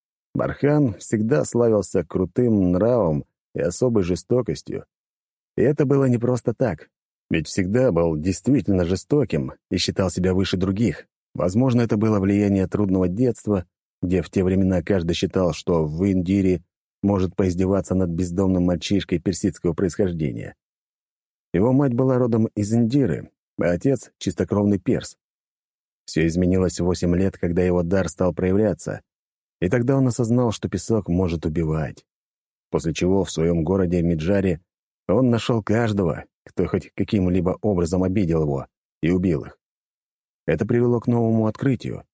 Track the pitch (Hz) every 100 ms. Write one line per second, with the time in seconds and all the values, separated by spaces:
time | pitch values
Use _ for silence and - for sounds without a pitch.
0 | _ _ _ - - - 139 151 139 101
1 | - 110 110 147 - 120 120 107 98 95
2 | 85 92 90 - 123 107 90 90 107 123
3 | 90 73 - _ _ - 73 - 127 113
4 | 87 90 - 120 113 76 - - - _
5 | _ _ _ _ _ - 120 151 135 139
6 | 135 120 120 123 - 113 127 80 - _
7 | _ _ _ 85 76 - 92 113 127 85
8 | 85 78 82 92 - 135 104 95 85 95
9 | - 147 123 78 65 - _ 92 - 85
10 | 95 - 92 92 95 92 92 98 113 -
11 | - _ _ - 87 98 131 120 117 110
12 | 110 107 95 101 101 98 92 - 101 95
13 | 92 95 127 113 - 101 87 _ _ _
14 | 90 92 80 - 92 95 95 92 82 101
15 | 82 85 92 95 90 76 - 85 78 78
16 | 98 92 87 98 95 87 - _ _ _
17 | 101 101 92 - 95 87 92 98 87 92
18 | 90 85 90 87 95 92 90 87 - 101
19 | - 87 101 87 101 - 87 78 95 -
20 | 98 85 73 57 - - _ _ _ _
21 | _ _ _ _ _ - 113 131 143 117
22 | 131 127 123 113 110 - 101 113 117 139
23 | 120 69 - _ _ - - - 139 135
24 | - _ - - 95 101 101 101 - 95
25 | - - _ _ _ _ _ _ _ _
26 | - - 82 82 90 92 92 - 87 87
27 | 87 87 95 - 87 87 90 90 85 95
28 | 85 - 90 87 92 95 107 87 - -
29 | - _ _ _ _ _ 92 123 123 135
30 | 131 117 113 120 123 107 92 95 - 113
31 | 95 87 92 82 82 78 80 78 76 -
32 | _ _ _ _ _ _ _ 82 80 76
33 | 90 98 87 - 82 85 78 95 90 87
34 | 85 82 78 101 95 80 - _ _ _
35 | - 98 131 117 - 117 98 107 120 101
36 | 87 62 - _ - - 87 95 - -
37 | 98 107 90 92 87 90 110 92 85 90
38 | 92 95 87 82 76 69 64 _ _ _
39 | 78 92 92 73 - - _ _ _ _
40 | _ _ _ _ - - 110 117 120 120
41 | 123 120 113 113 110 - 135 127 - 55
42 | -